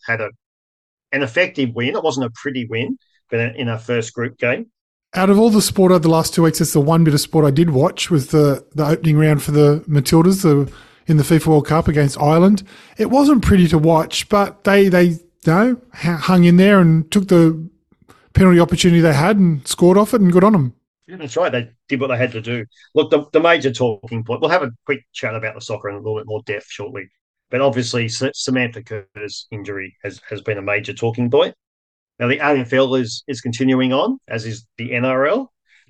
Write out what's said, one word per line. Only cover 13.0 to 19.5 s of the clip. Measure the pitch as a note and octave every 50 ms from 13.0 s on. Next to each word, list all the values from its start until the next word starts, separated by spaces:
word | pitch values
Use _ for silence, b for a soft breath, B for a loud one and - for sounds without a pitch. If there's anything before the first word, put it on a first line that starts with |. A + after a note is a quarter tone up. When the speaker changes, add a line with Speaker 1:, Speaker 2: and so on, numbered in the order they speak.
| G#3+ -
Speaker 2:
wasn't | B3 C#4 C#4+ C#4+ D4+ A#3 -
pretty | - G3+ F#3+ F3 D#3
to | E3+ D#3
watch, | D3+ E3 E3 D#3 D#3+ D#3 - - - -
but | G#3 G3+ G3+ G3 - _ -
they, | G#3 G3 G3+ G3
they, | G3 F3+ F3+ F3+
you | F3+ E3 E3 _ _ _ _ -
know, | E3 D#3+ F#3 A3 B3+ B3 A#3+ _ _ -
ha-, | - - E3+ F3
hung | D3+ - - F#3 F3+ F3
in | F3 F3
there | F3 F#3+ G3+ G#3 F#3+
and | F3 D#3+ D#3+ D#3+ D#3 -
took | - G#3 F#3+
the | G3 F#3 E3+ E3 D#3+ D#3+ D#3 D#3+ - _ _ _ _ _ _ _ b b b b b -
penalty | - F#3+ F#3 F3 E3+
opportunity | E3+ - F3 - - F3+ E3+ E3+
they | E3 E3 C#3+
had | C3+ D#3 F#3+ A3
and | G3+ F#3+ E3+